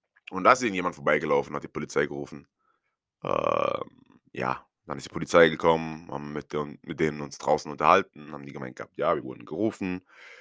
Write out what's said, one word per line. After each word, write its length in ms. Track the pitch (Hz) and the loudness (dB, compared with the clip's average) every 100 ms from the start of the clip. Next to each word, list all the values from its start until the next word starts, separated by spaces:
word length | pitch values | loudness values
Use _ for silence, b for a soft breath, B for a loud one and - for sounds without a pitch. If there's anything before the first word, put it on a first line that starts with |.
| _ _ - | _ _ -10
Und 140 | 92 | 2
da 80 | 95 | 4
ist 80 | 127 | 4
irgendjemand 360 | 120 92 90 78 | 2 -2 -4 -2
vorbeigelaufen, 600 | 71 78 76 71 71 73 | 0 2 2 0 0 -6
hat 60 | |
die 60 | 80 | -8
Polizei 360 | 76 73 73 | -8 -4 -2
gerufen. 420 | 73 71 69 71 67 _ _ _ _ _ _ _ | -2 -4 -10 -14 -20 _ _ _ _ _ _ _
Ähm, 960 | 50 50 50 50 - - - _ _ _ _ | -4 -2 0 0 -2 -4 -8 _ _ _ _
ja, 360 | - 64 64 _ _ - | -6 -4 -4 _ _ -12
dann 120 | 71 | -10
ist 80 | 69 | -8
die 80 | |
Polizei 340 | 80 80 87 82 | -8 4 8 8
gekommen, 640 | 78 82 82 80 78 85 | 6 2 2 0 -10 -10
haben 240 | 71 73 | -10 -8
mit 180 | 73 - | -10 -8
den, 260 | 76 73 67 | -8 -8 -10
mit 180 | - 73 | -10 -2
denen 220 | 78 76 | -2 -2
uns 160 | 71 - | -10 -6
draußen 340 | - 76 80 | 0 0 0
unterhalten, 600 | 71 78 92 95 78 73 | 0 6 6 4 -10 -14
haben 120 | 76 | -14
die 80 | 71 | -12
gemeint 240 | 71 64 65 | -12 -12 -12
gehabt, 220 | - - | -14 -4
ja, 160 | 80 | 0
wir 80 | 78 | 0
wurden 240 | 65 64 - | -4 -14 -10
gerufen, 600 | 78 107 - 95 92 _ B B B | -4 -4 -2 -6 -6 _ B B B